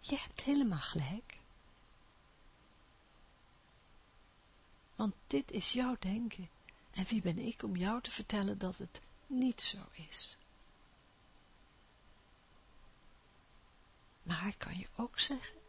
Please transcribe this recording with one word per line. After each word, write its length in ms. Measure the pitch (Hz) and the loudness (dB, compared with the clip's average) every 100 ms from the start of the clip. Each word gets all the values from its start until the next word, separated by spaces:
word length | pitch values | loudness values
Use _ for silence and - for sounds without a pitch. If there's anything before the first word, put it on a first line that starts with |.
"Je 180 | - 277 | -2 -2
hebt 240 | - - | -2 -4
helemaal 360 | - 285 262 165 | 2 4 6 4
gelijk." 640 | - 160 135 202 - - - - - - - - - - - - - - - - - - - - - - - - - - - - - - - - - - - - - - | 0 -2 -2 -4 -8 -18 -18 -20 -20 -20 -20 -20 -20 -20 -20 -20 -20 -20 -20 -20 -20 -20 -20 -20 -20 -20 -20 -20 -20 -20 -20 -20 -20 -20 -20 -20 -20 -20 -20 -20 -20 -2
Want 180 | 214 - - | -2 -2 0
dit 240 | 277 269 | 0 0
is 220 | 214 - | -2 0
jouw 240 | 240 247 247 | 2 2 2
denken. 500 | 190 208 233 - 175 - - - - | 0 0 0 -4 -12 -14 -20 -20 -14
En 120 | - | -4
wie 180 | 190 220 | 2 4
ben 160 | 185 170 | 4 2
ik 240 | - - | -2 -4
om 140 | 226 185 | -2 2
jou 260 | 185 233 | 2 0
te 80 | - | -2
vertellen 480 | - 208 214 196 202 | -6 0 2 2 2
dat 200 | 185 180 | -2 -4
het 220 | 180 - - - - | -8 -10 -18 -20 -4
niet 360 | 254 254 233 | 2 2 4
zo 160 | - 202 - | 2 2 -8
is? 460 | - 156 - - - - - - - - - - - - - - - - - - - - - - - - - - - - - - - - - - - - - - - - - | -14 -8 -6 -6 -10 -20 -20 -20 -20 -20 -20 -20 -20 -20 -20 -20 -20 -20 -20 -20 -20 -20 -20 -20 -20 -20 -20 -20 -20 -20 -20 -20 -20 -20 -20 -20 -20 -20 -20 -20 -20 -20 -16
Maar 320 | - 165 185 - | -4 0 0 -4
kan 200 | - 180 | -6 -6
je 80 | - - | -6 -4
ook 220 | 240 - | -4 2
zeggen 420 | - 269 - - | 2 2 -6 -14